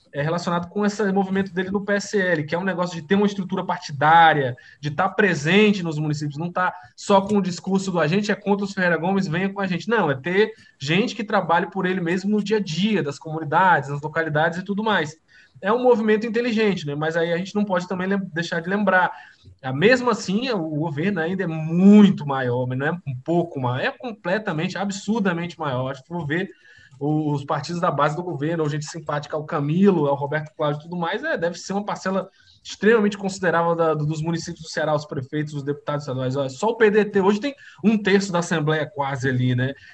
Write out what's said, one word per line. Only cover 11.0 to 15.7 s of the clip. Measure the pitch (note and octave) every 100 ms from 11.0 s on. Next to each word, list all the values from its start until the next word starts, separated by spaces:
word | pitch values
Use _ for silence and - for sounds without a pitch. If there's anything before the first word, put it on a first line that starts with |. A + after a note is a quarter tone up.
| B3
que | -
trabalhe | G#3 G#3+ E3 E3+ F3+
por | D4 F3+
ele | F#3
mesmo | E3 F#3 G3
no | G#3+
dia | G3+ G#3+
a |
dia, | G3+ D#3 G#3 G3+
das | C3 C#3+
comunidades, | D#3+ D#3 D#3 D#3 F#3+ D#3+ C#3
das | C#3+
localidades | D3+ E3 D#3+ D3 E3 E3+
e |
tudo | F#3 G3+
mais. | A3 G3 D3+ - _ _ _ -
É | F#3+